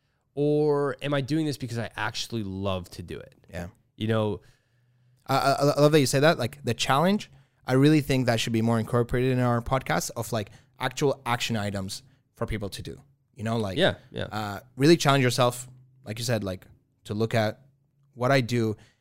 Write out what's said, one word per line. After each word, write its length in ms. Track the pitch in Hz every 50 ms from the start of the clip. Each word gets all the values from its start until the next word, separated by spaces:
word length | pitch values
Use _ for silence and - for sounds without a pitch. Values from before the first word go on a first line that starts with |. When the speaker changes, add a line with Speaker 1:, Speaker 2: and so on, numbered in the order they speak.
| _ _ _ _ _ _ _
Speaker 1:
Or 600 | 139 147 147 151 147 151 151 147 143 143 143 - - -
am 100 | 139 147
I 60 | 139
doing 260 | 135 113 147 160 160
this 100 | 151 139
because 220 | - - 117 113 120
I 120 | 110 - -
actually 460 | - 107 107 - - - - - 117 104
love 460 | 95 95 95 98 98 95 92 87 -
to 120 | - - 87
do 160 | 82 82 -
it? 160 | - - - _ _ - 87
Speaker 2:
Yeah. 140 | 87 87 92 - _ _ _ _
Speaker 1:
You 120 | - 107 107
know? 320 | 110 110 110 107 98 - - - _ _ _ _ _ _ _ _ _ _ _ _ _ _ _
Speaker 2:
I, 100 | - 131
I, 160 | 135 - 139 139 - 135 147 143
I 40 | 143
love 120 | 147 151 151
that 80 | 156
you 60 | 135
say 140 | 123 - 135
that, 180 | 139 156 170 -
like, 200 | 123 117 - - -
the 100 | 123 123
challenge. 560 | - - - 135 135 160 185 202 208 - - - - _ _ _ _ _
I 80 | - 131
really 260 | 131 139 147 156 156
think 260 | 139 - 139 131 127
that 140 | 120 117 110
should 120 | - 120 113
be 100 | 113 110
more 180 | 117 117 113
incorporated 520 | 107 - - 120 117 - - 123 127 131 127
in 80 | 127
our 200 | 127 120 120 117
podcast 500 | 117 - 135 131 131 - - 170 - - -
of, 160 | 120 113 - -
like, 180 | 110 104 - - - _ _ _ -
actual 400 | 127 131 - - 156 139 131 - -
action 300 | 120 120 120 - - 120
items 460 | 110 101 104 98 101 95 95 - - - _ _ _ _ _ _
for 120 | - 117
people 220 | - 117 107 104 98
to 120 | - - -
do. 180 | - 76 - - _ _ _ _ _ _
You 80 | - 107
know, 120 | 113 113
like, 220 | 117 110 98 95 131
Speaker 1:
Yeah, 160 | 180 156 95 - - -
yeah. 140 | - - - - -
Speaker 2:
uh, 280 | 107 107 104 101 95 - _ _
really 200 | 131 131 156 175
challenge 260 | 165 - 147 139 139 131
yourself, 460 | 123 120 - 127 120 120 - - - - - - _ _ _ _
like 140 | - 107 113
you 60 | 120
said, 180 | 120 120 107 98
like, 240 | 95 92 95 - - - _ _ _ _ _ _
to 100 | - 104
look 200 | 104 110 113 -
at 260 | 113 107 107 110 - - _ _ _ _ _ _ _ _ _ _
what 160 | 117 120 127 135
I 80 | 139
do. 360 | 123 107 117 120 117 110 104 - - _ _ _